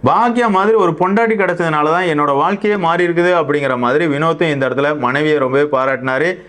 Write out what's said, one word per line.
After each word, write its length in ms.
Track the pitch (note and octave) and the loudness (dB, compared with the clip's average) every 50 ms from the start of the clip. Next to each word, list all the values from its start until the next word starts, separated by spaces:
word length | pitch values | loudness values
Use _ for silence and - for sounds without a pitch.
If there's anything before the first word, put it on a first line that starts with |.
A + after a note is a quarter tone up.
| - | 0
பாக்கியா 440 | B2+ D#3 F#3+ A#3 A#3+ A#3 A#3+ A#3+ A3+ | 0 2 2 2 0 0 0 0 2
மாதிரி 280 | G3 F#3+ G3 G#3 A3+ | 2 2 2 2 2
ஒரு 140 | A3 F#3+ E3+ | 2 2 0
பொண்டாட்டி 440 | D#3+ D#3 F3+ F#3 G3 A3 A#3 A3+ A3 | 0 0 0 0 2 2 2 0 0
கிடைச்சதுனால 480 | G3+ G3 F3 F3 E3+ F3 E3 D#3 D3+ D3+ | 0 0 -2 0 -2 -2 -2 0 0 0
தான் 200 | D3+ D#3+ F3 F#3 | 0 0 0 0
என்னோட 300 | F3 D#3 D3 D3 C#3+ C#3 | 0 0 0 0 0 0
வாழ்க்கையே 400 | C#3 D3+ F3 G3+ G3+ - G#3 G#3 | 0 0 0 -2 -2 -2 -2 -2
மாறி 300 | G#3 E3+ E3 E3+ F3 F3+ | 0 0 0 0 0 0
இருக்குது" 280 | E3+ E3+ E3+ E3+ F3+ F3+ E3+ | 0 0 0 2 2 2 2
அப்படிங்கிற 360 | D#3 C#3+ D3 D3 C#3 C3+ C3 | 0 0 -2 -2 0 -2 -2
மாதிரி 300 | B2 B2 A#2+ C3 D3+ E3+ | 0 0 0 2 2 0
வினோத்தும் 460 | E3 C#3+ C#3 D#3 E3 E3 D#3 F3 D#3+ D3 | 0 0 0 0 -2 0 0 0 -2 0
இந்த 160 | C#3 C3+ B2+ | -2 -2 -2
இடத்துல 300 | B2 C3 C#3+ C#3+ D3+ D3 | 0 0 -2 -2 -2 -2
மனைவியை 400 | A#2+ A#2+ C3 C#3+ D3+ D#3 D3+ C#3+ | -2 -2 -2 0 0 0 0 0
ரொம்பவே 400 | C3 B2+ C3 C#3 D3 D3+ C#3+ B2+ | 0 0 0 0 0 0 0 -2
பாராட்டினாரு. 560 | C3 C3+ C3+ B2 B2+ C3 C3 C3+ D#3 F3 F#3 F3+ - | 0 -2 -2 -4 -4 -4 -2 -2 -2 -2 -4 -6 -12